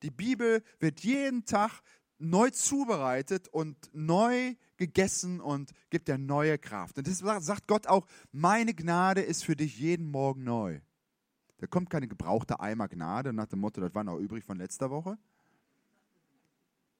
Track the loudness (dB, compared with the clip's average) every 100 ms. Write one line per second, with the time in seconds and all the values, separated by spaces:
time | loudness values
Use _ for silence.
0 | -12 -6 -2 2 4 2 0 _ -2 0
1 | 0 0 0 -2 0 2 2 -2 _ _
2 | _ _ 2 4 4 4 0 0 2 2
3 | 2 0 0 -4 -2 -4 -4 -8 -14 -6
4 | 2 4 6 2 -2 -6 _ _ 0 2
5 | 2 0 -4 -6 -4 -4 -6 -16 _ -4
6 | -2 -2 0 2 2 2 -2 -10 -8 -8
7 | -4 -2 -2 -2 -2 -4 2 2 6 4
8 | 2 -20 -14 2 4 4 2 -2 0 4
9 | 4 4 0 -4 -2 0 -2 -2 0 0
10 | -2 0 0 0 -2 -2 -2 -6 _ _
11 | _ _ _ _ _ _ -4 -2 -2 -4
12 | -4 -8 -2 0 0 -6 -4 -4 -6 -6
13 | -6 -4 -4 -6 -6 -4 -4 -4 -4 -4
14 | -4 -6 -6 -8 -10 -10 -10 -8 -6 -6
15 | -8 -12 _ _ _ _ _ _ _ _
16 | _ _ _ _ _ _ _ _ _